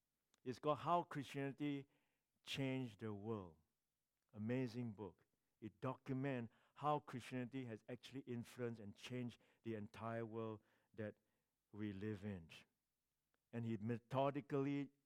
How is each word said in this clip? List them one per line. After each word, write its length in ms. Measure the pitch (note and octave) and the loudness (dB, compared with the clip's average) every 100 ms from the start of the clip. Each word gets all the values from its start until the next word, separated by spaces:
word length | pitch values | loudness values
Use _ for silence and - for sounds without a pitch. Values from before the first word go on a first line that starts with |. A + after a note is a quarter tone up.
| _ _ _ _ B2+ | _ _ _ _ -6
It's 140 | A#2+ | 0
called 180 | D3+ C3+ | 2 4
How 260 | C3+ F3 D#3+ | 6 4 4
Christianity 760 | D3+ B2+ C#3+ C#3 C3 D3 C#3+ C3+ _ _ _ _ _ - | -2 -4 -2 -2 0 0 0 -4 _ _ _ _ _ -4
Changed 560 | - C3+ C3 B2 G#2 | 2 4 2 0 -4
the 120 | A2+ | -4
World. 440 | G2+ G#2+ A2 F2+ D#2 _ _ _ _ _ _ _ G#2+ | -2 -2 -2 -4 -12 _ _ _ _ _ _ _ -4
Amazing 540 | A2 B2+ B2+ A#2 A#2+ | 2 2 2 -2 -4
book. 240 | G2+ G2 - _ _ _ _ | -4 -8 -10 _ _ _ _
It 120 | G#2+ - | -12 -4
documents 720 | C3 C3 - C3 C#3 B2+ A#2 - _ - | -4 -2 -2 0 2 0 -2 -8 _ -2
how 240 | D3 D3+ - | 2 2 0
Christianity 600 | B2+ - B2+ A#2+ C3+ B2 | -6 -4 -2 -2 -4 -4
has 140 | A2 - | -6 -6
actually 340 | B2 - C3+ C3+ | -10 -8 -8 -4
influenced 520 | A#2+ A2+ - A#2+ A2+ | -4 -4 -2 -2 -2
and 180 | G2+ - | -8 -10
changed 380 | - B2+ B2 - _ _ A2+ | -6 -2 -2 -6 _ _ -4
the 100 | G#2+ | -2
entire 500 | G#2 - A2+ A2+ A2+ | -4 -4 -2 0 -2
world 360 | A2+ A2+ G#2+ _ _ _ G#2+ | -2 -2 -4 _ _ _ -6
that 180 | G#2+ - _ _ _ _ _ | -4 -6 _ _ _ _ _
we 180 | G#2 G#2 | -2 -2
live 320 | F#2+ G#2+ G2+ | 0 -2 0
in. 160 | G#2 F#2+ D#2+ - - _ _ _ _ _ _ _ _ | -2 -4 -6 -14 -20 _ _ _ _ _ _ _ _
And 120 | A#2 A2+ | -2 2
he 120 | A2 | 2
methodically 1080 | G#2+ A#2 - C3 C#3 C#3+ - C#3+ C#3 C#3+ C3+ _ | 2 0 2 4 6 4 2 4 4 4 0 _